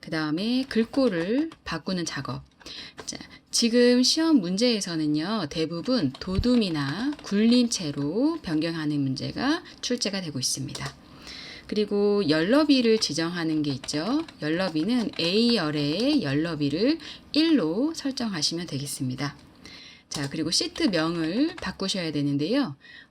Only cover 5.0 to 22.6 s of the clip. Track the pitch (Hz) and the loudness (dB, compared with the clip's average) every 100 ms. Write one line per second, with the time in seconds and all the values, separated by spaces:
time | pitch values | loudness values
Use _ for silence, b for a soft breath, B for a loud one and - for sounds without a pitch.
5 | 151 151 165 220 151 165 156 170 170 254 | 0 0 0 -2 -2 -2 -2 -2 -2 0
6 | 254 262 - 190 240 247 202 156 139 165 | 0 -2 -4 0 4 4 2 0 -2 -2
7 | 262 294 - 202 226 247 233 - 156 143 | -4 -4 -2 2 6 6 4 0 -4 -2
8 | 143 190 294 330 185 156 165 165 151 147 | -2 0 0 -2 -2 -2 0 -2 -2 0
9 | 135 131 127 - 254 339 - B - 247 | 0 -2 -6 -4 -2 -2 -6 B -6 -4
10 | 214 190 170 135 131 - 127 127 139 - | -2 -4 -6 -6 -4 -4 -6 -8 -10 -12
11 | - B B B B B - 208 208 202 | -20 B B B B B -6 -2 0 0
12 | 208 208 190 156 170 269 311 269 233 220 | 2 2 2 2 4 4 6 4 4 2
13 | - 156 165 175 160 156 147 127 - 147 | 2 -2 -2 -2 -2 -2 -2 -4 -4 -4
14 | 175 285 330 - 151 165 190 160 170 247 | -2 -2 -4 -6 -4 0 0 0 0 0
15 | 214 - 170 202 233 233 156 151 143 165 | 0 -2 0 4 4 4 2 0 0 0
16 | 254 302 156 143 165 156 143 151 240 330 | 2 2 2 0 0 0 -2 2 2 0
17 | B B - 285 330 302 156 180 294 330 | B B -4 0 4 4 2 0 -2 -2
18 | 285 262 233 180 147 165 175 143 139 - | -6 -4 -4 -2 -2 -2 -6 -6 -6 -6
19 | 131 127 143 - - - B B B B | -4 -4 -6 -8 -18 -20 B B B B
20 | B 165 139 156 160 190 311 - 320 175 | B -8 -6 -4 -2 0 -2 0 0 2
21 | 160 170 160 202 311 359 190 - 190 190 | 0 0 -2 0 0 -2 -8 -6 -4 -4
22 | 165 147 143 143 156 254 | -2 -2 0 0 0 0